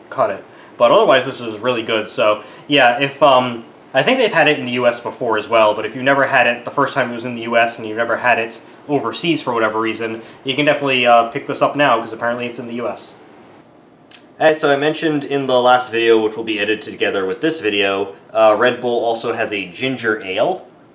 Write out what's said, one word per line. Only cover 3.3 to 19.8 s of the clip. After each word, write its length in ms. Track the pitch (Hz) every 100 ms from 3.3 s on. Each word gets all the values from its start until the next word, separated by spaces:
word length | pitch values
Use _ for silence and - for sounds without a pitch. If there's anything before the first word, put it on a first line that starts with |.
| 127 127 117 - - -
I 100 | 135
think 160 | 143 262
they've 120 | 220
had 160 | 165 151
it 120 | 143
in 60 | 123
the 80 |
U 120 | 123 120
S 140 | -
before 380 | 113 - 123 107
as 80 | 104
well, 240 | 113 107
but 120 | 107 107
if 100 | 131
you 80 |
never 240 | 131 139 135
had 180 | 135 120
it 200 | 120 -
the 60 |
first 220 | - 131
time 160 | 139 120
it 60 | 120
was 100 | 123
in 80 |
the 100 | 117
U 140 | 113 117
S 220 | 117 120
and 80 | 110
you've 100 | 110
never 200 | 117 107
had 200 | 120 113
it 240 | 113 - - - -
overseas 540 | 139 113 117 170 147
for 120 | -
whatever 260 | 117 110 110
reason, 420 | 113 104 113 113 - -
you 120 | 135 131
can 100 | 147
definitely, 420 | 143 139 131 120
uh, 220 | 120 117
pick 180 | 143 139
this 160 | -
up 120 | 139 139
now, 240 | 147 113
'cause 140 | 113
apparently 320 | 113 120 123 120
it's 140 | 120
in 80 | 120
the 80 | 120
U 120 | 113
S. 280 | 95 - - - - - - _ _ _ _ - - - -
Alright, 200 | 156 156
so 120 | 151
I 40 | 139
mentioned 480 | 151 151 160 147
in 240 | 135 139 135
the 120 | 127
last 300 | 120 127 120
video, 320 | 113 117 113
which 160 | 107 110
will 60 |
be 160 | 113 104
edited 240 | 104 107
together 420 | - 95 - 98 95
with 160 | 92
this 180 | 160 -
video, 540 | 107 101 98 98 98 - -
uh, 240 | 110 110 104
Red 220 | 123 120
Bull 220 | 123 117
also 300 | 120 113 120
has 180 | 113 107
a 140 | 104 92
ginger 580 | -